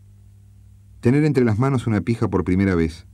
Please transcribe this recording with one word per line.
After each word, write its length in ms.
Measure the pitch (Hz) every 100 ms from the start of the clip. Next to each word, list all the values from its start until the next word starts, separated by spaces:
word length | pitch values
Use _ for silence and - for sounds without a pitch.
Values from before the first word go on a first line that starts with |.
| - - - - - - - - - -
Tener 240 | 120 143 156
entre 180 | 135
las 160 | 120 104
manos 260 | 135 135 117
una 140 | 104
pija 300 | - 113 110
por 160 | 92 82
primera 300 | 92 98 87
vez. 300 | 82 80 -